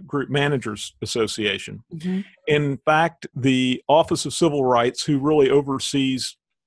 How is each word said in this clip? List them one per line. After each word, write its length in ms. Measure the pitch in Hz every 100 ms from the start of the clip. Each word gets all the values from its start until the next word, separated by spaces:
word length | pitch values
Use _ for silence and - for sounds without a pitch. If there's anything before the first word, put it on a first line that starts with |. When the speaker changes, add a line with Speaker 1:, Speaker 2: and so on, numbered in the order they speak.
| -
Speaker 1:
Group 240 | 143 131
Managers 640 | 143 143 139 107 104 - _
Association. 800 | 107 120 107 - 104 98 - 104 _
Speaker 2:
Mm-hmm. 280 | 165 180 190 196 _ -
Speaker 1:
In 320 | 147 147 139 -
fact, 400 | 156 165 - -
the 480 | 139 131 127 127 127 -
Office 360 | 151 160 170
of 80 | 147
Civil 320 | - 170 147
Rights, 380 | 127 120 123 -
who 160 | - 143
really 320 | 139 151 135
oversees 840 | 139 139 131 - 143 135 131 - - _ _